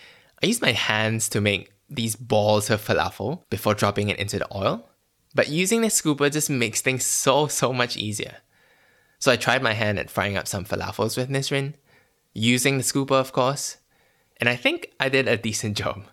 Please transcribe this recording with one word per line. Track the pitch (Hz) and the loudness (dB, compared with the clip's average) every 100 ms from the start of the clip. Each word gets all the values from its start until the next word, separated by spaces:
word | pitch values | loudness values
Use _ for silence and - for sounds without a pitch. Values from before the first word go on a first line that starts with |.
| - - _ - | -20 -20 _ -2
I | 160 | 0
used | 240 | 2
my | 139 | 0
hands | 110 - 107 110 110 - | 0 2 2 2 0 -2
to | 107 | 0
make | 104 98 - _ - | 2 0 -4 _ -12
these | 143 113 107 | -4 -4 -4
balls | 120 107 104 107 104 | 2 4 6 4 4
of | 107 | 0
falafel | - 85 90 - 110 175 - | 2 2 0 -2 -6 -6 -6
before | 101 107 | -2 0
dropping | 104 101 104 104 | 2 2 2 0
it | - | -2
into | 98 - | -2 -4
the | - 101 | -4 -2
oil. | 104 220 - _ _ _ _ | 0 -2 -8 _ _ _ _
But | - - | -2 0
using | 156 185 226 | 0 0 2
the | 226 | 2
scooper | - 156 143 143 | 0 0 2 2
just | 151 147 | 0 -2
makes | 131 113 - | 0 -2 -2
things | 135 131 - | -2 -2 -2
so, | - 139 135 147 | 0 2 2 2
so | - 120 | 0 0
much | 127 120 98 | 0 -2 -2
easier. | 104 101 - - _ _ _ _ _ _ _ - | -6 -6 -8 -12 _ _ _ _ _ _ _ -4
So | - | 0
I | 120 | 2
tried | - 127 | 2 2
my | 123 | 2
hand | 107 107 98 | 0 0 -2
at | - | -4
frying | - 98 98 | -2 -2 -2
up | - | -4
some | 101 | -6
falafels | 95 98 92 - 113 - | -4 -6 -4 -2 -2 -2
with | 127 | -2
Nisrin, | 135 135 139 139 - _ _ _ _ _ 104 | -2 -2 -2 -4 -8 _ _ _ _ _ -2
using | 113 123 139 135 | 2 4 2 0
the | |
scooper, | - 143 135 135 | 0 -2 2 2
of | 131 | 2
course, | - 127 147 - - _ _ _ _ _ - | 0 0 0 -6 -12 _ _ _ _ _ -2
and | 120 | 0
I | 120 | 2
think | 269 339 - - | 0 -2 -8 -4
I | 135 | 0
did | 135 117 | 2 2
a | 113 | 0
decent | 110 104 110 101 | -2 -4 -4 -4
<laughs> | |
job. | - 101 - | -4 -6 -12